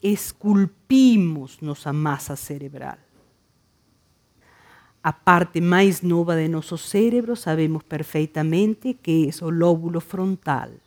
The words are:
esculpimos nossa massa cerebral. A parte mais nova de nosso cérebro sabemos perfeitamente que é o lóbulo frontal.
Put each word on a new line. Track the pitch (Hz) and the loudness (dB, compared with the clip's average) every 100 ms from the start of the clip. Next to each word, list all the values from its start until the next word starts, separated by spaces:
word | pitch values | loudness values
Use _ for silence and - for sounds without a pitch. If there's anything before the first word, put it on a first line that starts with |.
esculpimos | 202 202 - - 208 202 190 - - 262 262 220 170 151 135 - | -2 -2 -4 -4 2 2 2 -2 2 6 6 6 2 -2 -10 -12
nossa | 151 143 147 | -10 -8 -4
massa | 151 151 139 - 139 | -2 -2 -2 -6 -10
cerebral. | - 143 139 143 135 - _ _ _ _ _ _ _ _ _ _ _ _ _ _ _ _ _ _ _ _ | -10 -12 -12 -14 -14 -16 _ _ _ _ _ _ _ _ _ _ _ _ _ _ _ _ _ _ _ _
A | 160 | -6
parte | - - 175 175 165 | 0 4 4 2 0
mais | 175 180 196 175 | 2 4 4 2
nova | 180 170 170 165 | 0 0 0 -2
de | 160 | -2
nosso | 160 - 165 | -4 -6 -10
cérebro | - 202 233 240 233 233 | -4 0 2 0 -2 -6
sabemos | 165 160 160 156 | -4 -2 -2 -2
perfeitamente | - 151 151 156 156 160 156 165 214 214 254 | -8 -10 -6 -4 -4 -2 0 2 0 -2 -6
que | 247 - 160 156 | -6 0 0 0
é | - | -2
o | 165 | -4
lóbulo | 165 175 165 170 170 | 2 2 2 -2 -6
frontal. | - 185 190 185 - 131 120 117 | -6 -4 -4 -4 -4 -4 -6 -16